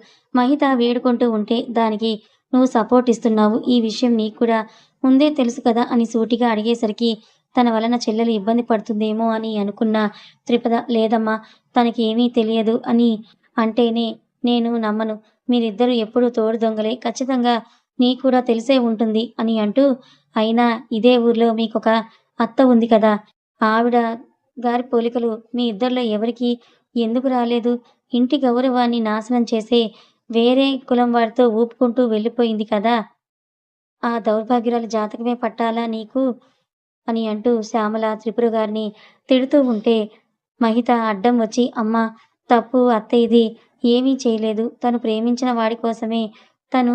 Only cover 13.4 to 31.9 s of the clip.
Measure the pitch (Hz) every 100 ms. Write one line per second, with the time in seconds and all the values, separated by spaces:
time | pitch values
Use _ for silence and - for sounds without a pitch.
13.4 | _ - 226 220 233 226 226 220 _ _
14.4 | 240 240 233 233 214 214 220 214 - _
15.4 | - 247 226 202 247 247 214 247 240 240
16.4 | 220 226 226 220 220 247 240 226 254 254
17.4 | 240 233 226 _ _ _ 247 254 262 254
18.4 | 247 233 226 269 233 214 220 214 240 -
19.4 | 226 220 208 202 277 254 - _ _ -
20.4 | 220 226 240 233 - 226 233 247 233 226
21.4 | 233 226 226 220 226 220 214 _ _ _
22.4 | 226 - 262 233 226 226 214 208 - _
23.4 | _ _ 220 220 240 240 233 233 - _
24.4 | _ - 240 240 254 240 233 240 233 220
25.4 | - 240 240 196 247 254 240 208 226 233
26.4 | 240 240 _ _ _ 240 226 233 262 254
27.4 | 240 240 240 240 - _ _ 240 247 294
28.4 | 254 240 262 247 240 240 220 214 220 247
29.4 | 233 226 214 240 220 - _ _ _ 226
30.4 | 240 254 269 269 - 247 247 240 226 220
31.4 | 247 214 233 - 247